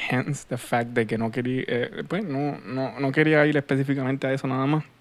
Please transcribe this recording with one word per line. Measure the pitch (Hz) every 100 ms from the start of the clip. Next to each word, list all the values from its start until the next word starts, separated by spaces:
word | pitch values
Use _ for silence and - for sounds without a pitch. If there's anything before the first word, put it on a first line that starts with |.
| -
hence | 127 - 139 -
the | 120
fact | - 120 120
de | 120 110
que | 113
no | 113
quería, | 117 123 131 -
eh, | 120 123 - 147
pues, | 165 202
no, | 135 143 - -
no, | 131 131 113
no | 135
quería | 147 156 156 151
ir | 147
específicamente | - 135 139 139 131 135 135
a |
eso | 135 135
nada | 131 135
más. | 156 - _